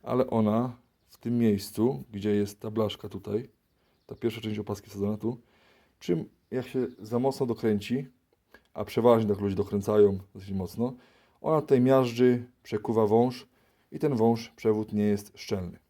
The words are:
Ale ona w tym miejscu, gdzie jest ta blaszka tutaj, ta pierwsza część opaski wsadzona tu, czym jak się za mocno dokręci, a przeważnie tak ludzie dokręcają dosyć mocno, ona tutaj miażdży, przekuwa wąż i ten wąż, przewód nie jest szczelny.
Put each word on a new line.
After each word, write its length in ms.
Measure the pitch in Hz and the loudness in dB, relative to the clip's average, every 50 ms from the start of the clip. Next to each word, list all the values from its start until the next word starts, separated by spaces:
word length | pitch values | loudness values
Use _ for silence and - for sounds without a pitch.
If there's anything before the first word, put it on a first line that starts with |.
| - | -4
Ale 260 | 120 117 127 127 - | -2 0 0 0 0
ona 460 | - 113 110 104 107 113 123 127 117 - _ _ _ _ _ _ | 0 2 2 2 2 0 -2 -4 -6 -12 _ _ _ _ _ _
w 80 | - | -20
tym 200 | _ - 117 120 | _ -6 -4 0
miejscu, 680 | 120 117 110 104 98 - - - - 107 127 143 139 - _ | 2 2 2 2 0 -4 -8 -2 0 0 0 0 -4 -12 _
gdzie 240 | - 101 95 107 104 | -12 -6 -2 0 0
jest 240 | 104 101 101 - _ | 0 -2 -4 -6 _
ta 120 | - 110 | -12 -6
blaszka 380 | 107 113 107 101 - - - 101 | -4 -2 -2 -2 -4 -8 -14 -14
tutaj, 400 | - 95 - 104 101 113 131 - _ _ _ _ _ _ _ _ _ _ _ | -14 -14 -8 -4 -6 -6 -6 -8 _ _ _ _ _ _ _ _ _ _ _
ta 100 | - - | -20 -14
pierwsza 260 | - - 117 - 117 | -6 -6 -6 -4 -4
część 180 | 110 110 107 107 | -8 -6 -6 -6
opaski 300 | 104 - 104 101 - 101 | -6 -8 -10 -10 -10 -16
wsadzona 280 | 98 98 101 101 107 | -6 -4 -2 -2 -2
tu, 200 | 107 - 113 131 - _ _ _ _ _ _ _ _ _ _ _ _ | -4 -4 -6 -6 -6 _ _ _ _ _ _ _ _ _ _ _ _
czym 300 | - - 175 160 - - _ _ _ _ | -4 -2 -2 -2 -4 -10 _ _ _ _
jak 160 | - 127 120 | -8 -8 -8
się 200 | - - 131 123 - - - | -4 -4 -4 -4 -4 -8 -14
za 180 | 101 107 117 120 | -10 -4 -4 0
mocno 260 | 127 135 131 - 139 | 0 0 -2 -2 -4
dokręci, 640 | 120 113 - - 110 107 101 98 - 117 135 147 - _ _ _ _ _ _ _ _ - - _ _ _ | -4 -4 -2 0 0 0 0 0 -2 -4 -4 -4 -8 _ _ _ _ _ _ _ _ -20 -20 _ _ _
a 120 | - 104 | -10 -10
przeważnie 440 | - - 120 113 123 117 113 110 104 | -4 -2 4 6 6 6 6 4 0
tak 120 | 101 95 | 0 0
ludzie 140 | 101 101 95 | 0 -2 0
dokręcają 640 | 92 101 - 104 101 95 107 107 107 104 101 98 95 95 _ _ | -2 -2 -2 -2 -2 -2 2 6 6 6 6 4 -2 -8 _ _
dosyć 180 | 98 95 98 | -18 -12 -8
mocno, 420 | 98 95 92 87 - - 117 127 123 - _ _ _ _ _ _ _ _ | -6 -6 -6 -6 -4 -4 -4 -4 -6 -10 _ _ _ _ _ _ _ _
ona 200 | - 147 160 156 | -2 0 0 0
tutaj 200 | 147 - 139 127 | 2 4 4 4
miażdży, 640 | 123 131 135 131 131 120 117 120 127 127 123 120 120 - _ _ _ | 6 6 6 6 4 2 2 4 4 4 4 2 -2 -10 _ _ _
przekuwa 440 | - 113 107 110 - 113 113 107 | -8 -8 -6 -4 0 2 2 4
wąż 400 | 104 107 117 120 127 127 - - _ _ _ _ _ _ _ _ _ | 4 4 4 4 2 -2 -8 -18 _ _ _ _ _ _ _ _ _
i 80 | - 151 | -8 -4
ten 160 | 156 147 139 | -2 -2 2
wąż, 340 | 110 110 113 117 113 113 - | 2 2 2 2 0 -4 -14
przewód 440 | _ - - 110 107 107 107 110 107 | _ -2 0 0 0 0 -2 -4 -2
nie 100 | 104 104 | 0 0
jest 260 | 104 101 101 104 - _ | 0 0 -2 -4 -14 _
szczelny. 440 | - - - 113 95 90 85 - - _ | -18 -8 -6 -6 -6 -6 -10 -12 -18 _